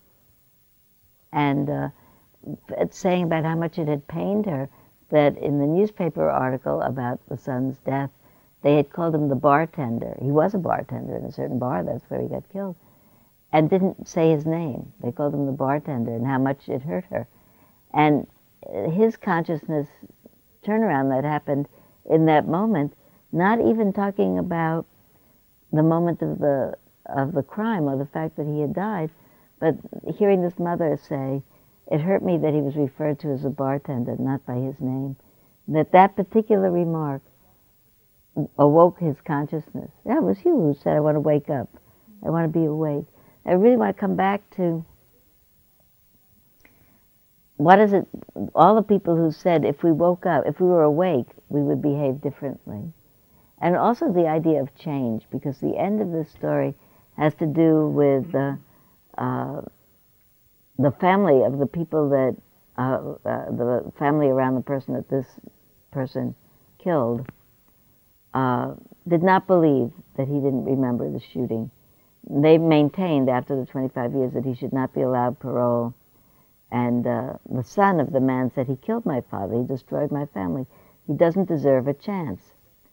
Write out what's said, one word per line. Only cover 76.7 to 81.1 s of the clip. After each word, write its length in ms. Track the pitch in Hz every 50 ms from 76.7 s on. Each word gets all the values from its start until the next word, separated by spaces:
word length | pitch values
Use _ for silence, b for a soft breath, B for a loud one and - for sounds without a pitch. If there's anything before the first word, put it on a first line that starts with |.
| - 120 123 120 120 120 120
uh, 260 | 123 120 113 120 131 - - - -
the 140 | - 127 117
son 380 | - - 202 196 196 185 160
of 100 | 127 -
the 80 | - 131
man 320 | 131 131 127 127 127 120
said, 160 | - 143 127
"He 80 | 135 135
killed 300 | - - - 220 240 233
my 160 | - 160 117
father, 340 | - _ - 98 98 92 110
he 80 | 120 127
destroyed 480 | - 135 123 - - 151 143 147 147
my 140 | 147 143 143
family. 400 | 143 - 202 190 175 156 135 127 b b b b b b b _
He 60 | -